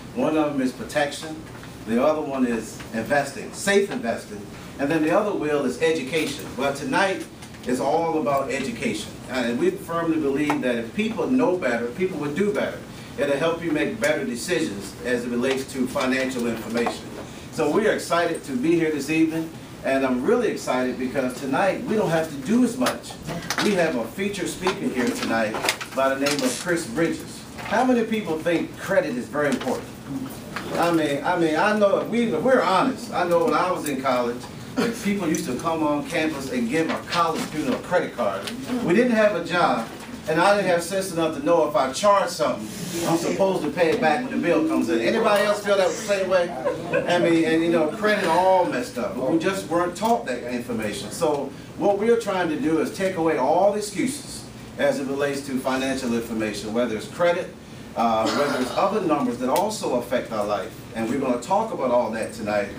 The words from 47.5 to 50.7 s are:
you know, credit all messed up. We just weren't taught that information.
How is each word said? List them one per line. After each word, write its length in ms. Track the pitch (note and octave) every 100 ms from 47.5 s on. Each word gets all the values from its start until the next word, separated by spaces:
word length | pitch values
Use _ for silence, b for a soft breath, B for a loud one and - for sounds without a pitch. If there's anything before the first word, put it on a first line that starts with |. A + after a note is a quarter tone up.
| D#3+
you 80 | E3+
know, 180 | A#3+ G#3
credit 360 | G#3+ G#3 G#3 F#3
all 400 | E3+ F#3 F#3 E3
messed 320 | C3 A#2+ A#2+
up. 180 | G2+ G2+
We 220 | C3 D#3+
just 300 | F#3 F#3+ -
weren't 260 | E3 F3 E3+
taught 300 | G#3+ A#3 -
that 180 | B2
information. 680 | - A#2+ A#2+